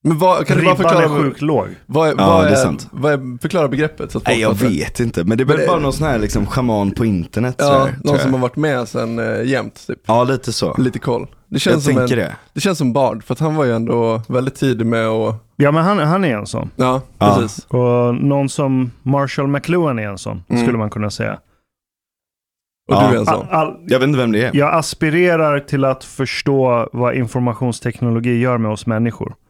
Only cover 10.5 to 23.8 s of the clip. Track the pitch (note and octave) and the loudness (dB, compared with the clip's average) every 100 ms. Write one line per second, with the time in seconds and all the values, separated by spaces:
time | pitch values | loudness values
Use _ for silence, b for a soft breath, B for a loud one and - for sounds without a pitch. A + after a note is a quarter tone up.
10.5 | A2 F#2 - B2+ A2+ - A#2+ - - _ | -4 -2 0 -2 -2 -4 -4 -6 -18 _
11.5 | C#3 - D#3+ C#3+ C3 B2 A#2+ E2+ - _ | -4 0 2 2 2 2 0 -2 -8 _
12.5 | - G3 E3 C3+ A#2+ B2+ A2+ - B2+ D#3 | -4 -2 0 0 2 0 -2 -8 -4 -2
13.5 | D#3 C3 A2+ A#2 A#2+ A2+ A2+ A2+ B2 C3 | 0 0 0 0 0 0 -2 -2 -2 -2
14.5 | - C#3 A2+ A2+ A#2 A2+ A2+ A2 A2 _ | -2 0 0 0 0 0 0 -2 -4 _
15.5 | - C#3+ D#3 E3+ G#3 D3+ F#3 F3+ G#2+ G#2 | 0 2 4 2 2 2 2 0 -2 -4
16.5 | A2+ - - B2+ C3 C3 - G#2 G2+ A2+ | -6 -8 -2 0 0 -4 0 4 4 0
17.5 | - - B2 B2 B2 B2 A#2+ C#3 C#3 C#3 | -6 -4 0 2 2 2 0 0 0 -2
18.5 | - C#3 C3 B2+ - B2+ C#3 C#3 - C#3 | -2 0 0 -2 -4 -2 0 0 -2 -2
19.5 | C#3+ - F3 D#3+ A#2 G#2 F#2+ G#2+ F#2 - | -2 0 0 0 -2 -6 -8 -10 -10 -4
20.5 | A#2+ A#2 A#2 G#2+ G#2+ G#2 - G#2+ G#2 _ | 0 0 0 -2 -4 -6 -4 -6 -6 _
21.5 | _ _ _ _ _ _ _ _ _ _ | _ _ _ _ _ _ _ _ _ _
22.5 | _ _ _ - G2 G#2 - A2 D#3+ - | _ _ _ 0 4 4 4 0 -2 -2
23.5 | E3 D#3 - | -2 -2 -6